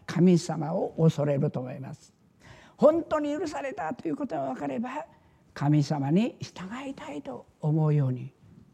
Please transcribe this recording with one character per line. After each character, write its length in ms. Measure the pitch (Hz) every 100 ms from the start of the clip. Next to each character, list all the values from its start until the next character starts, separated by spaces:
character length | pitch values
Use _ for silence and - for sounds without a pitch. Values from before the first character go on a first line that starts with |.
| -
神 320 | 160 180 175
様 340 | - 160 156
を 200 | 180 - -
恐 260 | 160 -
れ 140 | 147 139
る 120 | 147
と 100 | 127
思 100 | 127
い 100 | 131
ま 140 | 127
す。 180 | 151 - _ _ _ - - - -
本 260 | 285 330
当 160 | - 311
に 140 | 294
許 140 | 302 349
さ 140 | -
れ 100 | 277
た 200 | 262 160
と 120 | - 165
い 40 |
う 60 | 143
こ 100 | -
と 80 | 147
が 60 | 135
分 40 | 254
か 100 | 285
れ 120 | 262
ば、 280 | 247 285 320 _ _ _ _
神 280 | - 143 151
様 280 | 139 147 135
に 260 | 170 240 -
従 280 | - - 185 247 277
い 60 |
た 180 | 277 320
い 100 | 294
と 240 | 285 - - _
思 260 | 151 156 156
う 80 |
よ 140 | 147 131
う 40 |
に 200 | 127 131 _ - - -